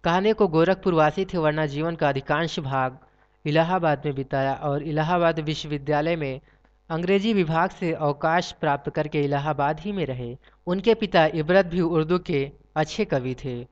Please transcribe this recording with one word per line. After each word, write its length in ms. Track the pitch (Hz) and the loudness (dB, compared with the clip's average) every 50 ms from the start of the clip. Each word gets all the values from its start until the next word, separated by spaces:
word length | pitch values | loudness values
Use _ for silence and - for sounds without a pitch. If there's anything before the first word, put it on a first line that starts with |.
| - | 0
कहने 300 | 170 170 185 196 220 220 | 2 0 2 2 2 2
को 140 | - 214 | 2 2
गोरखपुर 460 | 180 156 160 165 180 190 190 - 196 175 | 2 4 4 4 4 2 0 0 0 2
वासी 320 | 160 151 151 151 196 190 | 4 4 2 2 -2 -6
थे, 120 | 190 185 | -4 -2
वरना 280 | 175 156 151 151 156 156 | 0 0 0 0 0 -2
जीवन 300 | 147 139 147 156 170 170 | -2 -2 -4 -4 -4 -2
का 140 | 160 160 143 | 0 0 0
अधिकांश 500 | 139 135 135 - 151 151 170 156 - - | 0 -2 -2 -2 0 0 0 -2 -4 -6
भाग 380 | 151 131 135 135 131 127 131 - - _ _ _ _ _ _ _ _ | -4 -2 -2 0 -2 -2 -4 -8 -20 _ _ _ _ _ _ _ _
इलाहाबाद 560 | 151 147 160 165 170 180 185 165 156 147 135 143 | 0 2 2 2 2 0 0 2 2 0 0 -2
में 100 | 151 135 | -6 -4
बिताया 380 | 135 135 131 - 135 135 135 135 | -4 -6 -4 -2 0 0 0 -2
और 300 | - 156 147 139 143 143 | -2 -2 -2 -2 -2 -4
इलाहाबाद 560 | 160 151 156 151 160 180 175 170 165 165 160 | -2 -2 -2 0 0 2 2 2 2 2 0
विश्वविद्यालय 760 | 151 151 156 151 - 151 147 143 135 147 147 147 151 165 175 | -4 -4 -6 -6 -6 -6 -6 -6 -2 0 0 0 2 0 -2
में 260 | 165 147 135 131 139 _ _ _ _ _ _ _ _ _ - | -2 -2 -6 -8 -10 _ _ _ _ _ _ _ _ _ -8
अंग्रेजी 440 | 165 160 175 175 196 196 196 226 220 | -6 -4 0 2 2 2 2 2 2
विभाग 360 | 202 175 151 165 165 175 190 | 2 2 2 2 0 0 0
से 240 | - - 185 165 165 | -2 -4 -4 -4 -2
अवकाश 580 | 156 156 143 143 143 - 160 165 180 175 - | 0 0 -2 0 0 0 2 2 2 0 -2
प्राप्त 380 | - _ - 156 143 139 - 151 | -8 _ 0 0 0 0 -4 -6
करके 340 | - 160 151 151 - 151 143 | -4 -4 -4 -2 0 0 0
इलाहाबाद 560 | 139 143 139 143 156 151 139 143 143 156 156 | 0 0 -2 -2 -2 -2 0 0 -2 -2 -4
ही 120 | 160 208 | -6 -6
में 140 | 208 190 165 | -4 -4 -4
रहे। 320 | 127 127 123 123 120 123 - _ - _ _ _ | -4 -6 -8 -8 -10 -12 -14 _ -20 _ _ _
उनके 260 | 175 180 190 180 233 220 | -4 -4 2 4 4 4
पिता 320 | 226 220 190 - 175 160 | 4 2 2 4 4 4
इबरत 400 | 156 165 160 151 156 180 196 196 | 4 2 0 0 4 4 4 4
भी 160 | 170 165 185 | 4 0 0
उर्दू 380 | 170 165 175 160 156 156 180 180 | 0 2 2 2 2 2 0 0
के 320 | 156 - 175 139 139 139 - - _ _ _ | 0 0 -2 -2 -2 -4 -8 -20 _ _ _
अच्छे 300 | 156 156 - - - 208 | -2 -2 -2 -2 -4 -2
कवि 300 | - 156 135 123 131 127 - - | 0 0 -2 -2 -2 -6 -6 -8
थे। 220 | 135 123 120 123 - | -8 -8 -8 -10 -14